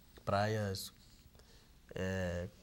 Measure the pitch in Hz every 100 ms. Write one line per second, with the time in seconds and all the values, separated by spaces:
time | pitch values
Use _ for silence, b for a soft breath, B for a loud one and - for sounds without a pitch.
0 | - - - 98 107 110 101 95 - -
1 | - - - - B B B B - -
2 | 92 95 90 85 92 -